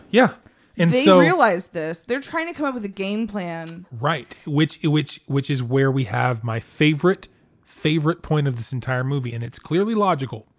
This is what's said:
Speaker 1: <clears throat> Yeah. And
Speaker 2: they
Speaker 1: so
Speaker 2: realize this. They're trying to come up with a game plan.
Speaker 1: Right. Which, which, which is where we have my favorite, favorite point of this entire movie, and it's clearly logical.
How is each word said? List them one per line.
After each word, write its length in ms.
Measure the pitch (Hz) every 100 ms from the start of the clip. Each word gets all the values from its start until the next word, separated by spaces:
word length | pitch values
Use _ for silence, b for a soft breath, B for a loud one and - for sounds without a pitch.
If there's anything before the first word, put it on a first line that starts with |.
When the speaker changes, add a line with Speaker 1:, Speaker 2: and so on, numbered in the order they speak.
Speaker 1:
<clears throat> 100 | -
Yeah. 240 | 220 233 - b b b -
And 120 | 170
Speaker 2:
they 140 | 254
Speaker 1:
so 140 | 214 185
Speaker 2:
realize 480 | - 349 226 175 -
this. 340 | 170 156 170
They're 180 | - 262
trying 240 | 269 320 330
to 80 |
come 100 | 339
up 80 | 285
with 120 | 247 202
a 20 |
game 380 | 196 190 208 220
plan. 580 | 202 175 165 165 170 180
Speaker 1:
Right. 420 | 117 143 156 - - -
Which, 320 | 147 156 -
which, 380 | 160 151 139 - -
which 240 | 135 131
is 120 | 135
where 280 | 120 135 135
we 140 | 135
have 380 | 113 123 123 117
my 180 | 117 113
favorite, 680 | - - 151 151 175 196 - b b b
favorite 600 | _ - 156 160 151 175
point 260 | - 151 143
of 80 | 120
this 160 | -
entire 320 | 127 131 127
movie, 300 | 131 143 123
and 100 | 117
it's 140 | 117 -
clearly 360 | - 165 214
logical. 520 | 220 196 151 127 107 -